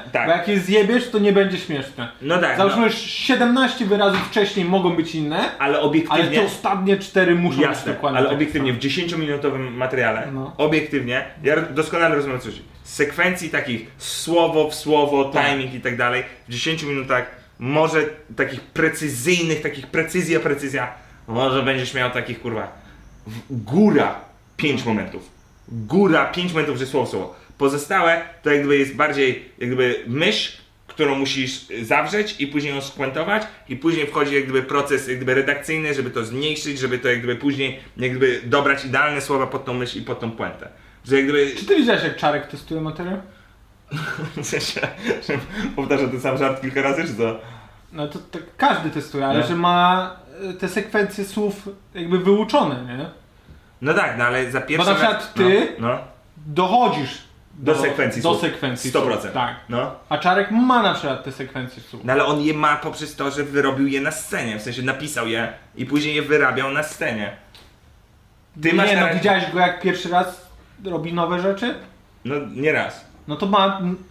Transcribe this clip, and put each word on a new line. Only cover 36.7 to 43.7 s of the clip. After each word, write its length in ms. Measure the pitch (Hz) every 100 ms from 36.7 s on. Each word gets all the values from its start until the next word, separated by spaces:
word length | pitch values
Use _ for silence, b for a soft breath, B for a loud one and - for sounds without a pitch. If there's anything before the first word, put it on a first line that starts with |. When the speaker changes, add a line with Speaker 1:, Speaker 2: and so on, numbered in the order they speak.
| 139
Speaker 1:
żeby 200 | 127 123
to 80 | 127
jak 100 | 120
gdyby 180 | 120
później 440 | 117 139 135 135 131 B -
jak 140 | 127
gdyby 300 | 127 131 120
dobrać 400 | 120 139 139 135
idealne 360 | 135 131 147 143
słowa 260 | 139 139 131
pod 180 | 139
tą 80 | 131
myśl 260 | 123 123 110
i 20 |
pod 180 | 117 117
tą 120 | 113
puentę. 360 | 113 90 - - b b b
Że 100 | 120
jak 80 | 135
gdyby 260 | 135 147 139 117
Speaker 2:
Czy 80 |
ty 100 | -
widziałeś, 280 | 349 240 190
jak 120 | 160 -
Czarek 300 | 151 147 -
testuje 340 | 135 - 160
materiał? 360 | 156 160 180 196 - b b b _